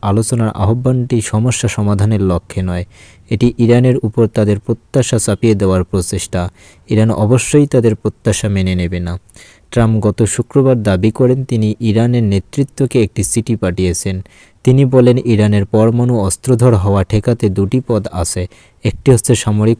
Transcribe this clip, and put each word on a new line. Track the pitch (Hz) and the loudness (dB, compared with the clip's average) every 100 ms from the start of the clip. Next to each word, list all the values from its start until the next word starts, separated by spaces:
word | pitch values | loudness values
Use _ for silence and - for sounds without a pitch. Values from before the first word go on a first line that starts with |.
আলোচনার | 101 101 113 117 110 | 0 -2 0 -2 -2
আহ্বানটি | - 101 117 127 127 123 120 | -2 0 0 0 -2 0 -2
সমস্যা | - 110 123 120 120 | -2 -2 -2 -2 -4
সমাধানের | - 104 101 104 107 | -2 -2 0 0 0
লক্ষ্যে | 95 87 - - | 0 -2 -4 -6
নয়। | 92 90 87 - - - _ | -4 -6 -8 -14 -20 -20 _
এটি | 107 120 117 | -2 0 0
ইরানের | 113 120 127 123 | 2 4 2 0
উপর | 110 113 110 | -2 0 0
তাদের | - 104 101 | 0 0 -2
প্রত্যাশা | - 113 _ 139 123 113 | -4 -8 _ -2 0 -2
চাপিয়ে | - 98 117 101 | -2 -2 0 0
দেওয়ার | 95 92 | 0 0
প্রচেষ্টা। | 90 95 87 98 - 92 87 - - _ - | -2 -4 -4 -6 -6 -6 -6 -10 -20 _ -4
ইরান | 107 110 | 0 0
অবশ্যই | - 107 123 - 147 143 | 0 0 0 2 2 2
তাদের | 127 117 107 | 2 0 0
প্রত্যাশা | 107 - 113 98 107 | -6 -4 -4 -2 -2
মেনে | 98 95 90 | -2 0 -2
নেবে | 87 90 | -2 -4
না। | 87 87 - - - _ _ | -6 -8 -12 -20 -20 _ _
ট্রাম্প | 123 113 110 | 0 2 2
গত | 104 - | 0 0
শুক্রবার | 113 - - 143 131 123 | -2 -2 -2 0 2 2
দাবি | 104 92 110 | 0 0 0
করেন, | 107 127 131 131 | 2 0 0 -2
তিনি | 117 110 110 | -2 -2 -2
ইরানের | 113 107 120 123 | 0 0 2 0
নেতৃত্বকে | 107 98 - - 135 - 131 127 | 0 -2 -2 -4 -4 -2 -2 0
একটি | 104 - | 0 -2
চিঠি | 98 117 113 110 | -4 -4 -2 -2
পাঠিয়েছেন। | 92 92 92 85 98 92 - - - _ | -2 -2 -2 -2 -6 -8 -10 -20 -20 _
তিনি | - 127 139 | 2 4 4
বলেন, | 131 123 123 | 4 4 2
ইরানের | 120 107 104 104 98 | 2 2 2 2 0
পরমাণু | 110 113 120 123 117 | 2 2 2 0 0
অস্ত্রধর | 95 - 131 120 123 110 | -2 -4 -2 2 4 4
হওয়া | 98 98 | 2 0
ঠেকাতে | 92 107 123 117 107 | 0 0 0 0 0
দুটি | 95 98 131 131 | 0 -2 -2 -2
পথ | 110 - | -4 -4
আছে, | 87 85 95 90 - _ _ | -6 -6 -6 -8 -12 _ _
একটি | 117 - - | -6 -2 2
হচ্ছে | 120 - 117 | 2 2 0
সামরিক | - 104 107 117 | 0 0 0 0